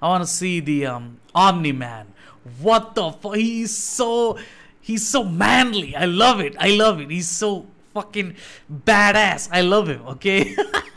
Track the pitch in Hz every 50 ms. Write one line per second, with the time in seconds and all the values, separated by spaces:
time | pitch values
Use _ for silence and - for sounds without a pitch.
0 | - 165 185 185 175 - - - 180 185 180 170 147 143 151 143 139 131 123 120
1 | 120 120 120 - _ _ - 175 185 196 180 175 160 147 135 127 123 120 117 110
2 | 107 101 101 - - - - - - 123 120 127 147 214 226 226 226 220 - -
3 | 185 160 156 - - 202 208 214 226 226 233 226 233 214 - - - - - -
4 | 247 233 233 240 233 226 208 - - - - - - - _ _ _ - 220 220
5 | - - - 269 226 190 165 170 202 214 240 254 254 247 220 202 170 139 135 -
6 | 175 180 175 185 226 247 247 202 180 143 - - 165 190 208 208 214 220 202 156
7 | 143 139 160 180 170 - - - 214 208 202 180 - - - _ _ _ - 208
8 | 202 - - 208 196 180 170 - - - - - - - 147 143 - - 214 202
9 | 208 202 202 214 214 196 165 143 - - 170 180 180 180 196 214 202 160 139 117
10 | 117 123 135 127 - 196 190 196 143 - - - 403 415 - 403 - - -